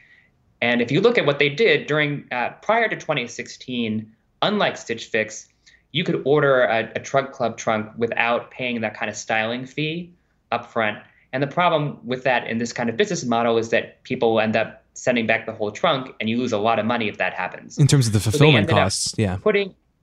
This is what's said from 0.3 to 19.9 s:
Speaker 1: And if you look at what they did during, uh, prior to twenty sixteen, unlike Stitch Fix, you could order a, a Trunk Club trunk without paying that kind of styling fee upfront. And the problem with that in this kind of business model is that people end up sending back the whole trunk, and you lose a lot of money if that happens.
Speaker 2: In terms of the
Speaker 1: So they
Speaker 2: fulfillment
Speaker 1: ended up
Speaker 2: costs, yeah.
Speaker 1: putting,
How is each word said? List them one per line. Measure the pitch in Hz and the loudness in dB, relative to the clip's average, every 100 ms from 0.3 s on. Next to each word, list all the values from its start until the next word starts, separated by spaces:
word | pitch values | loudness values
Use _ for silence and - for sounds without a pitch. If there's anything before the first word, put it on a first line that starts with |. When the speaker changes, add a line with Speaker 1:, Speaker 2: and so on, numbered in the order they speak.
| _ _ - | _ _ -4
Speaker 1:
And | 120 120 | 0 0
if | 120 | 2
you | 147 | 4
look | 226 226 | 4 4
at | 147 | 2
what | 139 | 2
they | 147 | 2
did | 143 220 196 - | 4 4 4 2
during, | 151 147 143 - | 0 0 -4 -6
uh, | 123 110 - | -4 -4 -4
prior | - 226 220 | 0 0 0
to | 170 | -4
twenty | - 143 120 | -4 -4 -4
sixteen, | - 120 - - 123 113 107 107 _ _ - | -10 -12 -12 -8 -4 -2 -4 -6 _ _ -2
unlike | 175 208 156 - | 0 2 0 -2
Stitch | - 117 - | -8 -8 -2
Fix, | 113 107 - - _ _ _ _ | -2 -2 -6 -20 _ _ _ _
you | 143 | -4
could | 175 - | -2 -2
order | 131 147 143 127 | 2 4 4 4
a, | 123 113 113 | 4 2 -2
a | 135 | -8
Trunk | - 135 131 | -2 -2 -2
Club | - 117 110 | -4 -4 -4
trunk | - 110 107 110 | -2 -2 -4 -4
without | 117 - 117 117 - | -2 0 0 0 -4
paying | - 123 120 | -8 -6 -4
that | 107 | -4
kind | - 107 | -4 -8
of | 104 | -6
styling | - 110 110 123 131 | -2 -2 -2 -4 -8
fee | - 156 170 175 _ _ _ - | -6 -6 -6 -12 _ _ _ -6
upfront. | 120 - 120 107 110 - _ _ | -6 -4 -2 -2 -4 -12 _ _
And | 131 | -4
the | 139 | -2
problem | 160 175 160 147 - | 2 2 2 -2 -6
with | 117 123 | -6 -2
that | 135 120 113 | 2 0 0
in | 113 | -4
this | 117 | -4
kind | - 120 | -4 -2
of | 117 | 0
business | 120 - | 0 -2
model | 127 117 120 113 | 0 2 2 2
is | 110 | 2
that | 107 - - | 0 -2 -10
people | - 127 117 113 | -8 0 2 4
end | 110 113 | 2 0
up | 107 - _ | -2 -8 _
sending | - - 120 110 | -6 -2 0 2
back | 113 113 | 0 -2
the | |
whole | 107 104 | -6 -6
trunk, | 107 180 131 127 - | -2 0 0 -4 -6
and | 110 | -4
you | 117 | -2
lose | 127 | 0
a | 104 | 0
lot | 113 113 | 2 2
of | 107 | 0
money | 117 104 | -2 -2
if | - | -2
that | 92 | -4
happens. | 92 92 - - - | -4 -8 -10 -6 2
Speaker 2:
In | 143 | 4
terms | 143 113 | 4 4
of | |
the | 104 | 0
Speaker 1:
So | 110 | 2
they | 104 | 4
Speaker 2:
fulfillment | 147 123 | 6 6
Speaker 1:
ended | 98 107 | 4 2
up | 95 | 2
Speaker 2:
costs, | - - - | -2 -4 -2
yeah. | 101 92 | -2 0
Speaker 1:
putting, | 214 202 196 - _ | 2 2 0 -8 _